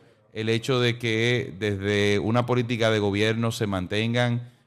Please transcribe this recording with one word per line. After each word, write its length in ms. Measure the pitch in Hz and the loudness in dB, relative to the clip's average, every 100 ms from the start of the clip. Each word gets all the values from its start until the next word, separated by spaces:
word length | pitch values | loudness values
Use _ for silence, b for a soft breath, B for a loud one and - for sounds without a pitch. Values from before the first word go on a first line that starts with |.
| b b b | b b b
el 160 | - 110 | -6 -2
hecho 320 | 113 117 127 | -2 0 2
de 180 | 120 120 | 2 0
que 560 | 120 110 117 123 - 82 | -2 0 2 0 -2 -4
desde 600 | 107 98 98 104 101 101 | -2 -2 0 2 2 2
una 260 | 87 117 123 | 2 0 2
política 460 | 123 120 120 113 | 0 0 0 2
de 80 | 110 | 2
gobierno 520 | 101 101 110 113 117 | 2 0 0 0 -2
se 160 | - 107 | -2 -2
mantengan 800 | 95 90 104 113 120 123 120 120 B | -2 -2 -2 0 0 0 -2 -6 B